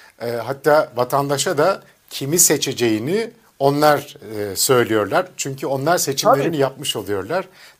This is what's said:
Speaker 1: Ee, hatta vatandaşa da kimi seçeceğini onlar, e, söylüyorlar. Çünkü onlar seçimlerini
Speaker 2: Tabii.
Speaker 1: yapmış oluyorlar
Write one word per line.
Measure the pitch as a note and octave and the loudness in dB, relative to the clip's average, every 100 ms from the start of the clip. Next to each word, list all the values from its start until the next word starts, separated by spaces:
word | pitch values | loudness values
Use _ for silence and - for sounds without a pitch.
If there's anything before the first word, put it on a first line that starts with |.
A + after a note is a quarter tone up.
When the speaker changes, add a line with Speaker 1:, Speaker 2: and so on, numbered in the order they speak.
| - - | -20 -12
Speaker 1:
Ee, | A#2+ | -8
hatta | A#2+ A2+ C#3 D#3 D3 D3 A#2 | -6 -6 -2 4 4 4 0
vatandaşa | B2 C#3 C#3+ C#3 F#3+ D3+ | 0 0 0 -2 0 2
da | E3 G3+ - _ _ | 2 0 -6 _ _
kimi | - C#3 E3+ | -10 -2 2
seçeceğini | - D3 C#3+ A2+ A#2+ G#2+ C3+ G3+ A3+ - _ - | 4 2 -2 -2 0 0 -2 -4 -6 -12 _ -2
onlar, | C#3 C#3+ D3+ C#3+ - - G#2 A2 | 0 4 4 2 0 -16 -12 -8
e, | G#2 F#2 | -6 -2
söylüyorlar. | - B2 A2+ A2 G2+ D#3 F#3 - | 2 2 4 2 0 0 -2 -6
Çünkü | C#3+ C3+ D#3+ | -10 -8 -4
onlar | C3+ C#3+ F3+ | -2 0 0
seçimlerini | - C#3 D#3+ B3+ - | 0 0 2 2 2
Speaker 2:
Tabii. | D#3+ | 0
Speaker 1:
yapmış | C3 C3+ D3 B2 | -2 -2 -8 -6
oluyorlar | G2 G2+ F#2+ E3+ F#3 - - _ | -4 -4 -4 -6 -6 -14 -20 _